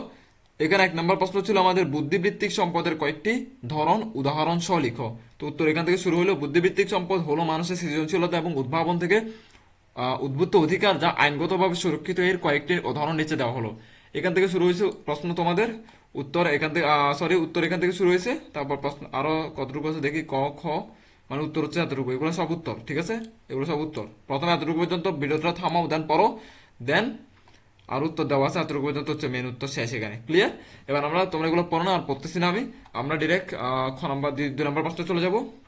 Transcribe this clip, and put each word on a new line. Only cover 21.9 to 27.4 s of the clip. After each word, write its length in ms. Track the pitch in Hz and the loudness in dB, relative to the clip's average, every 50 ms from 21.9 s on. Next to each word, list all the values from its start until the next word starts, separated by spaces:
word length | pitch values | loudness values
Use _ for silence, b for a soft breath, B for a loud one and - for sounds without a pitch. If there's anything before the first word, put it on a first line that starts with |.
| 139 135 131 123 | -2 -4 -2 -2
এগুলো 200 | 127 131 147 160 | -2 -2 -2 -2
সব 180 | 170 185 170 156 | -2 -2 -2 -2
উত্তর, 240 | 165 - - 131 104 - - | -4 -4 -6 -8 -8 -8 -8
ঠিক 120 | - 143 147 | -6 -4 -4
আছে? 200 | 165 190 226 226 226 - - - _ - | -4 -4 -4 -6 -8 -10 -16 -20 _ -8
এগুলো 180 | 131 131 139 | -6 -4 -4
সব 140 | 165 156 143 | -2 -2 -2
উত্তর। 260 | 156 156 - 123 104 - - - - | -4 -4 -6 -8 -10 -10 -14 -14 -8
প্রথমে 260 | - 139 139 170 175 | -4 -4 -2 0 2
এতটুকু 260 | 170 147 156 151 160 165 | 0 0 0 0 0 0
পর্যন্ত 300 | 175 170 185 175 165 190 | 0 0 0 0 0 -2
ভিডিওটা 440 | 165 139 147 135 151 156 156 175 | -2 -2 -2 0 0 0 0 0
থামাও, 340 | 170 170 180 160 165 175 165 | -2 0 -2 0 0 0 0
then 160 | 147 151 160 151 151 | 0 0 -2 0 2
পড়ো, 300 | 151 165 202 247 - B B B B B B B B B 123 | 4 4 4 4 2 B B B B B B B B B -2
then 240 | 123 151 185 220 269 - - - - b b | 0 2 2 2 0 -4 -8 -14 -20 b b